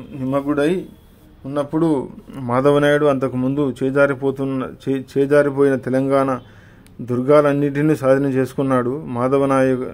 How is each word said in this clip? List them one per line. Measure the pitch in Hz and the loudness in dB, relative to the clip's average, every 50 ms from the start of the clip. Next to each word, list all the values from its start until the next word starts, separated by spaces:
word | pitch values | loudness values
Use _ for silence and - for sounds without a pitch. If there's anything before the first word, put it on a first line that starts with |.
| 123 - - 135 | -14 -14 -10 -8
నిమగ్నుడై | 131 131 135 139 139 143 147 143 143 160 185 180 156 - - - - - - - - - - - - | -6 -4 -2 -2 -2 -2 0 0 0 0 0 -2 -6 -10 -16 -20 -20 -20 -20 -20 -20 -20 -20 -18 -12
ఉన్నప్పుడు | 135 139 147 139 143 160 160 170 165 151 131 - - - - - - - | -8 -6 -6 -4 -2 -2 0 0 0 0 -2 -4 -8 -14 -18 -20 -16 -14
మాధవనాయుడు | 139 127 120 120 127 135 143 143 143 147 147 147 147 151 | -10 -6 -2 0 2 4 4 4 4 4 4 2 4 2
అంతకుముందు | 147 135 131 135 127 120 127 127 131 139 147 147 131 120 - | 2 2 0 -2 -2 -2 -2 -2 -2 0 -2 -2 -2 -2 -4
చేజారిపోతున్న, | 135 135 135 143 143 143 139 123 139 135 135 139 135 135 135 131 123 78 - - - 131 | -4 -2 2 2 2 2 0 -2 -2 -4 -2 -2 -4 -4 -4 -4 -6 -8 -10 -8 -6 -4
చే-, | 135 135 127 - - 139 | -4 -4 -6 -4 -2 0
చేజారిపోయిన | 139 139 147 147 143 143 135 139 143 139 135 | 2 4 4 4 2 2 2 2 2 2 2
తెలంగాణ | 120 117 127 127 131 135 135 139 139 135 135 127 120 - - - - - - - - - - - - | 0 -2 -2 -2 0 0 0 0 0 0 0 -4 -6 -8 -14 -20 -20 -20 -20 -20 -20 -20 -20 -18 -12
దుర్గాలన్నిటినీ | 127 113 123 127 127 139 147 151 147 143 143 143 143 143 139 143 151 156 151 | -8 -6 -4 -2 2 4 6 6 6 4 2 2 0 -2 0 0 2 2 2
స్వాధీనం | 120 135 131 135 139 143 139 | 2 2 2 2 2 2 0
చేసుకున్నాడు. | 127 131 131 127 - - 139 135 131 127 120 123 131 151 160 | 0 -2 -2 -2 -2 -4 -2 0 0 0 0 -2 -4 -6 -8
మాధవ | - 123 117 123 131 139 139 139 | -8 -4 -2 -2 0 0 2 2
నాయ-, | 135 135 135 131 131 131 123 127 92 | 2 2 2 2 2 0 -2 -4 -8